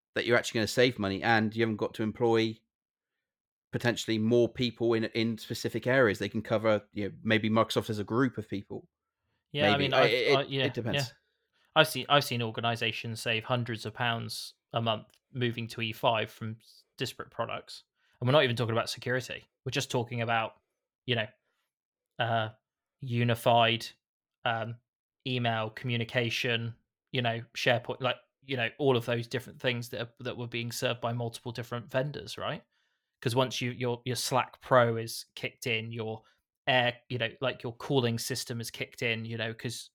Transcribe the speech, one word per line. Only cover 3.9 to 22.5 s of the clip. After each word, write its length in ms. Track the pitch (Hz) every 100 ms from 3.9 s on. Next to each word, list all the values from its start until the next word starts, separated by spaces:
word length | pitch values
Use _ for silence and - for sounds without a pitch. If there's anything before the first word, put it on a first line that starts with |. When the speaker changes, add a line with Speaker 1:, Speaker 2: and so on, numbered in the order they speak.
| 104 - 113
Speaker 1:
more 300 | 110 120 117
people 460 | - 123 117 117
in, 100 | 113
in 340 | 110 113 113 110
specific 480 | - 117 113 113 123
areas. 320 | 131 117 95
They 100 | 101
can 140 | 113
cover, 400 | - 110 110 104 -
you 120 | 104
know, 100 | 98 -
maybe 260 | 110 110 110
Microsoft 400 | 110 110 - 110
as 100 | 107
a 60 |
group 320 | 95 113 135 113
of 120 | -
people. 400 | 98 - 110 - _ _ _ _ _ _
Speaker 2:
Yeah, 160 | 147 147
I 20 |
Speaker 1:
Maybe. 120 | 143
Speaker 2:
mean, 100 | 139
Speaker 1:
I, 60 | 131
Speaker 2:
I've, 100 | -
Speaker 1:
it, 260 | 127 117 139
Speaker 2:
I, 60 |
yeah, 220 | 139 135
Speaker 1:
it 100 | 127
depends. 220 | 120 117 143
Speaker 2:
yeah. 80 | 127 - _ _ _ _ _ 160
I've 100 | 151
seen, 200 | 127 120
I've 160 | 143
seen 180 | 139 120
organizations 800 | 117 113 117 113 113 - 117 110
save 240 | 123 113
hundreds 420 | - 123 120 110 110
of 80 |
pounds 600 | - 120 117 113 - - - _
a 100 | 120
month 240 | 117 107 - _ _
moving 360 | 123 120 117 113
to 140 | -
E 100 | 113
five 360 | 107 131 113 110
from 280 | - 110 113
s-, 220 | _ - _ -
disparate 340 | 127 - -
products. 540 | - 113 104 - - _ _ _ _
And 60 | 123
we're 60 |
not 100 | 147
even 140 | 131 117
talking 160 | 117
about 180 | 113 -
security. 580 | - 123 127 123 - - _
We're 60 | 135
just 200 | 139 -
talking 320 | 131 117 120
about, 320 | 117 117 110 - _ _ _ _ -
you 80 |
know, 120 | 117 107 _ _ _ _ _ _ _ _ -
uh, 300 | 117 117 110